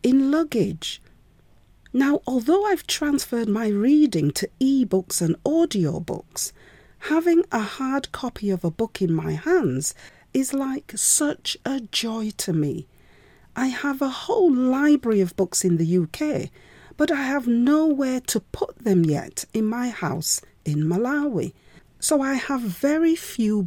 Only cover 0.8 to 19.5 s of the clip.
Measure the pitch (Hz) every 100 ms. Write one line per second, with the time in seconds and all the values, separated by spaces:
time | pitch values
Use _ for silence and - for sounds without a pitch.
0.8 | - - - _ _ _ _ - _ _
1.8 | - 254 277 294 - 254 233 370 415 349
2.8 | - - 294 285 - 233 220 208 226 202
3.8 | 240 302 294 175 147 - - - 262 269
4.8 | 240 190 180 - 165 160 277 320 339 208
5.8 | 156 165 165 156 - - - - - -
6.8 | - - - 311 349 330 - 226 208 -
7.8 | 262 277 - - 247 - 202 185 170 -
8.8 | 226 - 185 160 156 156 302 359 190 131
9.8 | 151 - - - _ 262 262 277 269 269
10.8 | - - - - 294 - - - 240 269
11.8 | 220 - 226 226 214 - - 160 147 165
12.8 | - _ - - - - - - 262 247
13.8 | 285 269 269 254 - 466 359 254 254 262
14.8 | 294 294 233 208 180 - 185 - 190 170
15.8 | 165 180 160 - 302 277 - - - -
16.8 | - - 302 277 262 277 240 233 247 302
17.8 | 311 277 262 254 - 208 - - - -
18.8 | 214 185 160 139 - - -